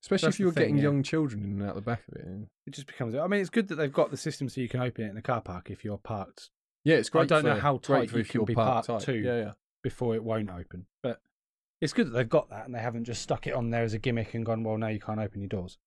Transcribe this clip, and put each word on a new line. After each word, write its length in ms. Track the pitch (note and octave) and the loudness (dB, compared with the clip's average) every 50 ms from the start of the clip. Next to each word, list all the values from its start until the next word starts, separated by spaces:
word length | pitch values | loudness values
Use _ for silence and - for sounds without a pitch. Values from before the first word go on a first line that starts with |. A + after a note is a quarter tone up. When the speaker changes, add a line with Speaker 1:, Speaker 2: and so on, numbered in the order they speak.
| - | 0
Speaker 1:
Especially 220 | - G3 F#3+ - D#3+ | 0 0 4 4 2
Speaker 2:
That's 80 | - | 2
Speaker 1:
if 40 | - | 4
you 40 | G3 | 2
Speaker 2:
the 20 | F3+ | 2
Speaker 1:
were 40 | E3 | 4
Speaker 2:
thing, 80 | F#3 E3 | 4 2
Speaker 1:
getting 140 | B2 D3 | 4 4
Speaker 2:
yeah. 60 | C#3+ C#3 | 4 4
Speaker 1:
young 180 | D3 C#3+ C#3 C3 | 4 4 2 0
children 400 | - - D#3+ D#3 C#3 A2 G#2 G2+ | 2 2 0 0 0 -2 -4 -4
in 80 | G2 G2+ | -4 -2
and 100 | G2 G2+ | -2 -4
out 100 | G2+ - | -4 -4
the 60 | - | -6
back 220 | G2+ A#2 A#2 A2 - | -4 -4 -4 -4 -6
of 80 | - - | -12 -14
it. 120 | - - F2 F#2 G2+ G#2+ - _ _ _ | -12 -12 -10 -10 -12 -12 -14 _ _ _
Speaker 2:
It 40 | - C#3 | -14 -14
just 120 | - C#3 | -12 -14
becomes, 280 | - - - C3+ A#2 A2 | -16 -8 -6 -6 -4 -2
I 100 | C3+ D#3 | -2 -2
mean, 140 | F3+ G3+ G3+ | 0 0 0
it's 100 | F#3+ E3+ | 0 2
good 160 | - A#3 A3 - | 0 0 0 0
that 60 | E3 | 0
they've 180 | D3 D#3 C#3 C3+ | -2 -2 0 4
got 180 | - D3+ - C3+ | 2 2 2 2
the 40 | |
system 320 | B2 - D#3+ C#3 - D3 B2 | -6 -6 -6 -4 -4 -6 -6
so 120 | - C3+ | -2 -4
you 80 | B2 A2+ | -4 -2
can 100 | - B2+ | -2 -2
open 240 | B2 B2+ - - A2 | -2 -2 -2 -4 -8
it 40 | G#2 | -6
in 80 | G2 | -8
the 60 | A2 - | -8 -2
car 180 | - B2+ A2+ | -2 -2 -2
park 280 | - - F2+ F2+ - - | -2 -6 -10 -10 -10 -12
if 160 | G2+ - - | -14 -10 -8
you're 140 | G#2 G#2 G2+ | -8 -8 -8
parked. 520 | _ - F#2+ F2+ - - - - - - _ _ _ _ _ _ _ | _ -8 -6 -6 -6 -10 -12 -20 -20 -20 _ _ _ _ _ _ _
Speaker 1:
Yeah, 120 | D3+ D#3+ | 4 4
it's 120 | C#3 G#2 - | 6 4 4
great 140 | - D#3+ E3 | 4 4 4
Speaker 2:
I 40 | |
don't 160 | C#3+ E3 D#3 D3+ | 6 4 4 6
Speaker 1:
for, 60 | D3+ | 4
Speaker 2:
know 100 | C#3+ G#2+ | 2 4
how 180 | G2 D3 C#3 A#2+ | 2 2 2 2
Speaker 1:
great 40 | - - C3+ C3+ A#2+ | 2 2 4 4 4
Speaker 2:
tight 80 | G#2+ | 2
Speaker 1:
for 60 | A2+ A#2 | 0 -2
Speaker 2:
you 20 | |
Speaker 1:
if 80 | G#2+ - | -2 0
Speaker 2:
can 100 | - A#2+ | 0 0
Speaker 1:
you're 60 | G#2+ | 2
Speaker 2:
be 80 | G2+ A#2 | 2 4
Speaker 1:
parked 320 | A#2 A#2 - B2+ A2+ - | 4 4 4 4 2 0
Speaker 2:
parked 200 | - A#2 A2 G2 | 0 -2 -2 -2
Speaker 1:
tight. 60 | - C3 | -2 -2
Speaker 2:
to 40 | A2+ | 0
Speaker 1:
Yeah, 180 | G#2+ B2 B2 A#2+ | 0 0 0 0
yeah. 140 | A2 G#2+ - _ _ _ _ _ _ | -2 -4 -8 _ _ _ _ _ _
Speaker 2:
before 320 | C3 - - C3 A#2+ A2+ | -6 -4 -2 -2 0 0
it 80 | A2+ A2 | -2 -2
won't 280 | A2+ A2 A2 G#2+ G2 | -2 -2 -2 -2 -4
open. 360 | F2+ F2 F2+ - - F2+ F2+ _ _ _ - | -6 -10 -12 -12 -12 -14 -14 _ _ _ -6
But 200 | B2+ A#2 - _ _ _ _ _ _ _ _ _ _ _ _ | -6 -6 -6 _ _ _ _ _ _ _ _ _ _ _ _
it's 120 | - D3 - | -4 0 2
good 140 | - A#3 | 2 2
that 40 | D3 | 2
they've 180 | A2+ A#2+ B2 A#2 | 2 0 0 4
got 220 | - D3+ - - | 4 2 2 2
that 160 | - G2+ - | -10 -12 -12
and 80 | C3 B2 | -8 -8
they 40 | A#2 | -4
haven't 260 | A2 A#2+ A#2 A#2 A#2 | -4 -4 -4 -4 -6
just 160 | A#2+ A#2 - - | -6 -6 -8 -2
stuck 260 | - C#3+ A#2 - C#3 | -2 -2 -2 -2 -4
it 60 | B2 | -2
on 160 | C3 A#2 A#2 | -2 -2 0
there 120 | A#2 A#2 A#2 | 0 0 0
as 120 | A2+ G#2+ | 0 0
a 40 | A2 | 0
gimmick 360 | G2+ C3+ A#2 A#2 A2 - - | 0 0 0 0 -2 -2 -4
and 120 | A#2 A2+ | -4 -2
gone, 160 | A2+ A2+ A2 A2+ | -2 -2 -2 0
"Well, 160 | A2 A2 A2 | -2 -2 0
now 100 | A2 A2 | 0 -2
you 120 | G#2+ G#2 | -2 -4
can't 180 | - - A2 G#2+ | -4 -4 -4 -2
open 220 | G#2+ G2+ - G2+ | -4 -4 -4 -8
your 80 | G2+ F#2+ | -6 -4
doors." 300 | - G2 F2 E2+ - _ _ | -4 -6 -6 -8 -12 _ _